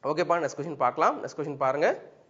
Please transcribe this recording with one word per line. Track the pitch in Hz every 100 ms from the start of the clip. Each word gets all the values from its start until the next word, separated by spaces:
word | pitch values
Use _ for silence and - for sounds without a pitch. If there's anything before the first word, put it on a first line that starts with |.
ஓகேப்பா, | 135 151 170 170
நெக்ஸ்ட் | 147 -
கொஸ்டின் | 151 139
பார்க்கலாம். | 127 127 180 302
நெக்ஸ்ட் | 135 -
கொஸ்டின் | 151 139
பாருங்க. | 135 139 156 - - - _